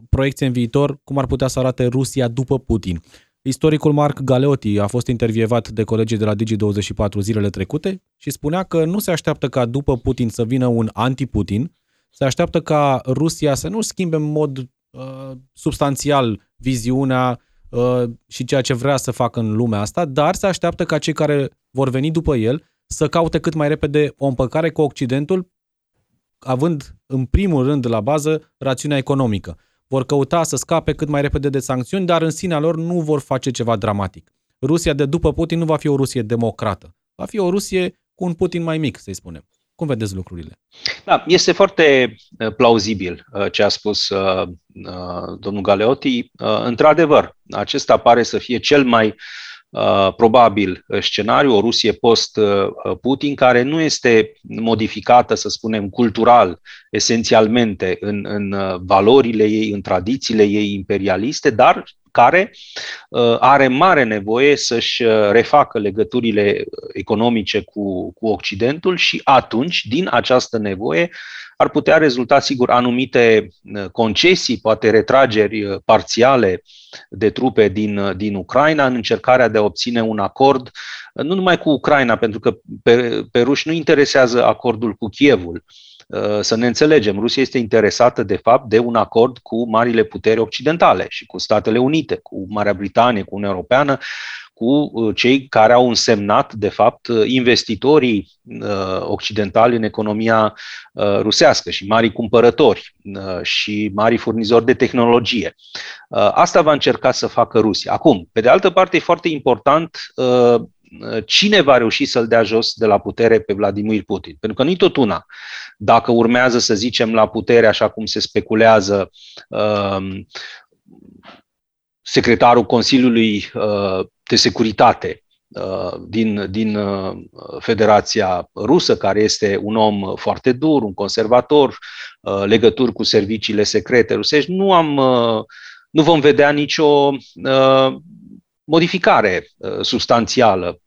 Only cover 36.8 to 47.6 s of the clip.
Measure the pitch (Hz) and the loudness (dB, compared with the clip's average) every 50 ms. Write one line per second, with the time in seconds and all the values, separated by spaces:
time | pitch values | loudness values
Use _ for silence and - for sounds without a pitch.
36.8 | - - _ _ _ _ _ - - - - 208 185 175 185 202 - - 190 185 | -12 -20 _ _ _ _ _ -14 -14 -8 -4 -4 -2 -2 -2 -2 -4 -4 -4 -4
37.8 | 180 185 - _ _ _ _ _ 185 180 165 - 190 175 180 170 165 165 160 156 | -4 -4 -8 _ _ _ _ _ -6 -6 -2 -2 -4 -4 -2 -4 -4 -4 -4 -2
38.8 | 156 131 - - - 101 92 - - 90 82 73 - _ _ _ _ _ _ _ | -4 -4 -6 -8 -14 -16 -16 -14 -14 -18 -18 -18 -20 _ _ _ _ _ _ _
39.8 | 170 147 127 110 110 101 92 92 90 - 90 85 80 78 - _ _ _ _ _ | -6 -4 -4 -4 -4 -6 -6 -10 -10 -12 -14 -16 -16 -16 -20 _ _ _ _ _
40.8 | - - - - _ 196 165 - - 156 180 - - 185 165 - 196 185 - - | -12 -12 -12 -10 _ 0 0 0 2 2 2 2 2 2 4 4 2 2 4 2
41.8 | 160 147 139 131 123 110 110 _ _ _ - - 113 110 107 - 123 117 117 107 | 4 4 6 4 2 0 -4 _ _ _ -10 -6 -6 -6 0 2 4 4 4 4
42.8 | 95 107 110 95 92 87 80 - _ _ - 101 98 - - - 104 98 - - | 2 -2 -4 -6 -6 -8 -10 -12 _ _ -6 -4 -4 -2 0 0 0 0 0 -2
43.8 | - 107 98 - - - 101 95 95 95 92 95 90 87 85 - _ _ _ 101 | -4 -4 -4 -4 -4 -4 -4 -2 -2 -2 -2 -2 -4 -8 -12 -18 _ _ _ -20
44.8 | 95 90 90 90 90 90 87 90 90 87 90 90 - 101 101 101 90 104 98 98 | -18 -16 -14 -12 -12 -12 -10 -10 -12 -12 -14 -10 -10 -8 -8 -4 0 0 0 2
45.8 | 107 123 139 139 - 139 123 120 - - _ - 113 107 107 110 110 123 117 104 | 2 0 0 0 -2 -2 -2 -2 -6 -8 _ -8 -4 -2 -2 -2 -2 -4 0 2
46.8 | 143 156 151 165 165 147 143 110 92 - - _ _ - - 101 | 4 4 6 4 4 4 4 4 4 0 -8 _ _ -10 -8 -6